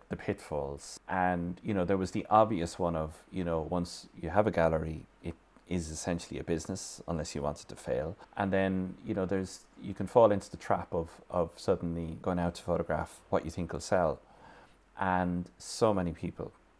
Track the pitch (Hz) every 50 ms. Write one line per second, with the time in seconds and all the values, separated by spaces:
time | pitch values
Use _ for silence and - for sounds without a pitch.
0 | - _ - - - - 98 - - - 78 73 69 69 71 69 - - - -
1 | - - 95 92 90 90 90 87 85 87 87 - - 110 104 95 87 87 98 95
2 | 95 90 - 107 - - 104 110 110 107 110 80 85 85 - - 90 85 85 80
3 | 78 78 82 - - - 95 92 87 85 82 80 78 78 87 90 87 - - -
4 | - - - - - 78 87 104 107 104 82 85 82 82 80 80 80 80 82 82
5 | - - _ _ - 85 - - _ _ _ - _ - 92 90 80 78 80 -
6 | - 92 87 85 - - 78 67 - - 85 82 - - 95 - - - - -
7 | - - 87 78 76 - - 71 71 73 - - - - - - - - 62 64
8 | 73 82 101 - - - - - 101 98 95 95 95 95 95 95 92 92 95 -
9 | - 104 104 98 92 90 101 95 95 - - - - _ _ - - - 95 -
10 | 98 90 - 123 113 104 104 95 - - - - - - 98 87 90 - - 85
11 | 80 - - - - - - 90 80 85 - - - 98 92 85 87 85 85 85
12 | 82 80 85 - - 92 90 87 85 87 - - - 87 85 85 82 - 78 80
13 | 82 - - - - - 98 85 - 80 - 95 85 78 78 73 - - 101 92
14 | 85 78 67 - - - - - - - - - - - - _ _ _ _ -
15 | 98 92 92 92 90 90 87 90 87 - - - - - - - 117 110 101 95
16 | 87 85 80 - 92 85 - - - - - _ _ _ _